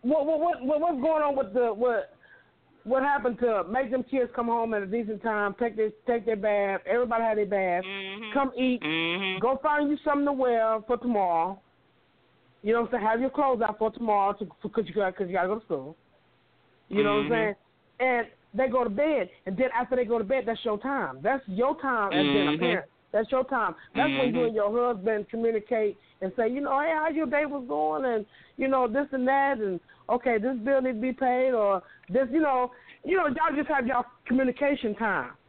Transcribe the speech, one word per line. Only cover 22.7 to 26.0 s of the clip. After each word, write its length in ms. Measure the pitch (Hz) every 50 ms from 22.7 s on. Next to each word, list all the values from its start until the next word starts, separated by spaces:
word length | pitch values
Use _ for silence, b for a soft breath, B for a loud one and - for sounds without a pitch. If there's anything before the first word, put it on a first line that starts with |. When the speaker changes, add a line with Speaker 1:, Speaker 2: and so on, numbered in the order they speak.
| 175 185 143 - _ _ _ _
Speaker 1:
That's 180 | - 208 226 -
your 120 | 269 254 262
time. 320 | 262 269 247 214 185 160 B B B -
That's 120 | - 269 302 269
when 160 | 269 262 247 214
you 0 |
Speaker 2:
Mm-hmm. 120 | 247 247
Speaker 1:
and 100 | 226 220
your 380 | 214 202 202 220 240 240 247 240
husband 360 | 196 180 220 220 214 208 -
communicate 680 | - 226 226 233 226 214 214 - 247 220 214 208 185 -